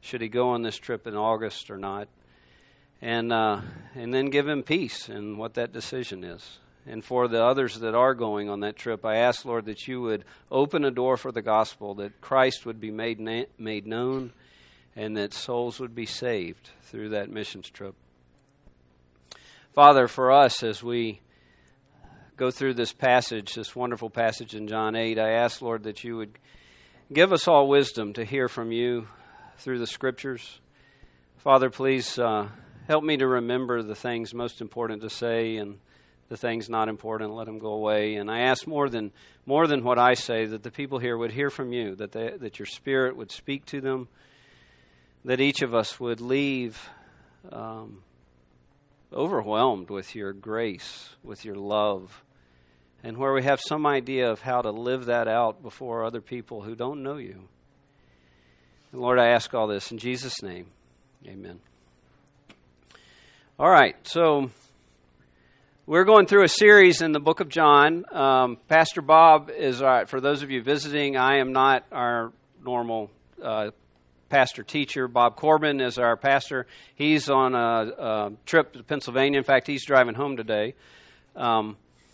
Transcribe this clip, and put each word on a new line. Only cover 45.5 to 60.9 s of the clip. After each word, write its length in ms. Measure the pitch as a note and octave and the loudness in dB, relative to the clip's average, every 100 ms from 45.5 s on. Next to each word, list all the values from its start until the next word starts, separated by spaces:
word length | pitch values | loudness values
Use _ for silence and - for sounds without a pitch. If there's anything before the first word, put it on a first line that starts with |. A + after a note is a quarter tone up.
| C#3 | 0
of 140 | C3 A#2 | -2 -2
us 240 | G#2+ - | -2 -6
would 220 | A#2+ A2+ | -8 -6
leave, 680 | A#2+ C3+ C#3+ C3 A#2+ G#2+ - - - _ _ _ F3+ | -4 -2 -2 -4 -8 -12 -20 -20 -20 _ _ _ -18
um, 520 | A2+ A2+ A2 A2 G2 F#2+ _ _ _ _ _ _ _ _ _ _ | -14 -12 -14 -18 -20 _ _ _ _ _ _ _ _ _ _ _
overwhelmed 800 | - D#3 F3 G#2 G#2+ B2+ G#2 F2 | -6 -4 -4 -4 0 0 -2 -8
with 260 | G2+ F#2 A2+ | -12 -12 -12
your 160 | G2 | -12
grace, 760 | G2 G#2+ A2 A2+ F#2+ - - - - | -12 -8 -6 -6 -8 -14 -18 -20 -20
with 220 | - G2+ | -20 -18
your 120 | A2 G2+ | -14 -12
love, 680 | G2+ G#2 G#2 G2 F#2 - _ _ _ _ _ _ _ _ | -4 0 0 -2 -8 -20 _ _ _ _ _ _ _ _
and 160 | A2+ A2+ | -14 -6
where 140 | C3+ | -2
we 100 | C3+ | 0
have 180 | C3 C3+ - | 2 0 -2
some 200 | D3+ D3+ | -2 0
idea 440 | C#3 B2 C3 B2 | 0 -2 -2 -2
of 120 | G#2+ | -2
how 200 | C3 B2 | -4 -2
to 80 | A2+ | -2
live 360 | G#2+ A#2+ C3 A#2+ | -6 -4 -4 -2
that 200 | A#2+ A2+ | -2 0
out 380 | A2+ A#2 G#2 | 0 0 -4
before 400 | B2 - C3 A#2 | -14 -16 -10 -6
other 160 | A2+ A#2 | -6 -8
people 440 | - B2 A2 A2 | -12 -14 -14 -16
who 120 | G#2 A2+ | -14 -10
don't 260 | B2 D3 | -10 -8
know 140 | C3+ C#3+ | -10 -12
you. 320 | G#2 F#2+ F#2+ _ _ _ _ _ _ _ _ _ _ _ _ _ _ | -14 -18 -20 _ _ _ _ _ _ _ _ _ _ _ _ _ _
And 80 | B2+ | -6
Lord, 180 | B2 B2+ | 2 6
I 120 | A#2+ | 6
ask 240 | A#2+ - | 6 2
all 140 | A#2+ G#2+ | -4 -2
this 220 | G2+ - | -4 -8
in 80 | A#2 | -10
Jesus' 460 | A#2+ B2+ C3 - | -8 -8 -8 -12
name. 240 | G2 F2 F2+ _ _ | -12 -14 -18 _ _